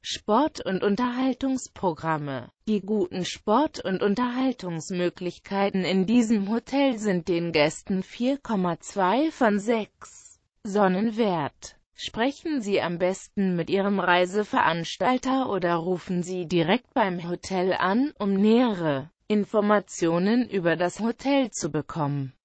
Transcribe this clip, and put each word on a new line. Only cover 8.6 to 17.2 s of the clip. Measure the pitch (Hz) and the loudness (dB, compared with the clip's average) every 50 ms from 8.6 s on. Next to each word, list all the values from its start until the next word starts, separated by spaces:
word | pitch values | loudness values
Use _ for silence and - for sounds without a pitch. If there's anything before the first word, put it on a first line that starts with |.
| 180 180 165 - | 0 0 -2 -4
zwei | - - - 202 185 180 208 254 311 320 | -8 -8 -2 0 2 2 4 2 2 0
von | - - 262 214 202 202 | 0 2 2 2 2 2
sechs | 196 220 240 226 202 - _ _ - - - - - - - _ _ _ _ _ _ | 0 0 0 0 -2 -6 _ _ -20 -20 -20 -20 -20 -20 -20 _ _ _ _ _ _
Sonnen | 214 190 208 208 190 185 185 214 233 214 | -2 2 4 4 4 4 2 0 -2 0
wert. | 220 240 208 180 165 143 127 _ _ - - - _ _ _ _ | 0 0 2 2 0 -2 -4 _ _ -20 -20 -20 _ _ _ _
Sprechen | - - - - 214 226 277 277 - - 339 302 269 | -14 -14 -10 -4 0 0 0 -2 -4 -6 -4 -4 -2
Sie | 208 202 196 160 | 0 0 0 2
am | - 170 175 165 | 2 0 -2 0
besten | 180 180 190 - - - _ - 196 190 180 | 0 -2 -2 -4 -10 -8 _ 0 0 2 2
mit | 170 160 - | 0 0 0
Ihrem | 156 196 190 202 202 190 | 0 0 2 2 0 0
Reiseveranstalter | 180 175 175 180 180 185 185 208 214 - - - - 151 165 170 165 - - - 190 254 254 254 - 262 262 269 262 202 | 2 4 4 4 4 2 0 -2 -2 0 0 2 2 2 2 0 -4 -6 -4 0 0 2 2 2 0 0 0 0 0 0
oder | 208 190 175 175 170 | -2 0 0 0 0
rufen | 165 165 180 185 165 - - 185 180 170 | 0 0 -2 -4 -4 -4 -4 -4 -4 -2
Sie | 175 185 180 175 151 | -4 -6 -6 -4 0
direkt | 196 240 143 160 196 240 _ _ _ | 0 2 4 4 2 0 _ _ _
beim | 262 220 190 180 175 | 0 0 0 0 -4